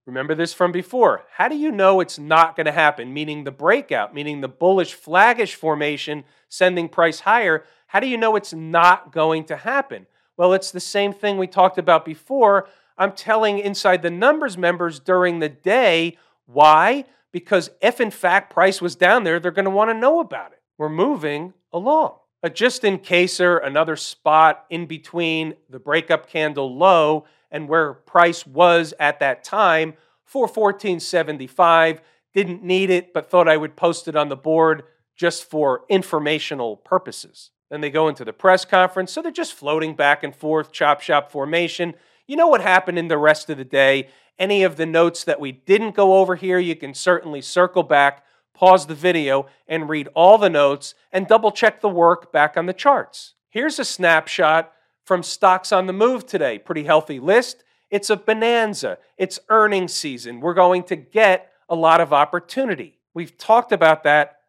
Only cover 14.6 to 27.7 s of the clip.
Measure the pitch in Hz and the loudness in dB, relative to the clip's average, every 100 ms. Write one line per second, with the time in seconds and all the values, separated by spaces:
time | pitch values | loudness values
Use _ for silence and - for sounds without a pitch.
14.6 | 175 175 170 147 - 185 180 170 151 135 | -2 -2 -4 -6 0 2 2 -2 -6 -6
15.6 | 185 240 226 165 165 - _ _ _ 123 | -2 2 2 2 -2 -8 _ _ _ 4
16.6 | 151 156 190 277 262 _ _ 175 - 190 | 6 8 4 0 -6 _ _ -14 -2 -2
17.6 | - _ 220 240 226 - 180 190 - - | -2 _ -2 0 -4 -4 0 0 0 0
18.6 | 190 196 175 131 180 240 185 170 175 185 | 2 0 -6 0 2 2 0 -4 -4 -4
19.6 | 196 196 220 226 254 339 233 127 - _ | -2 0 -2 0 0 0 -2 -10 -16 _
20.6 | _ - 151 156 247 262 151 147 180 _ | _ -12 -8 -4 -4 -4 -6 -8 -10 _
21.6 | _ 165 220 311 302 - _ _ 170 - | _ -8 -2 -2 -2 -8 _ _ -12 -4
22.6 | 240 - 208 190 - 175 180 - 180 170 | -4 -2 -4 -4 -2 0 0 0 0 0
23.6 | 139 143 160 156 - - 156 156 160 151 | -2 -2 -2 -6 -12 -8 0 4 4 2
24.6 | - 170 160 156 - 170 165 160 160 - | -6 -12 -10 -14 -12 -6 -4 -4 -6 -10
25.6 | _ 131 147 160 160 156 - 165 156 143 | _ -14 -4 -2 0 -2 -4 -6 -4 -4
26.6 | 135 127 185 170 151 156 - _ _ 151 | -6 0 2 4 2 -2 -6 _ _ -12
27.6 | 147 | -4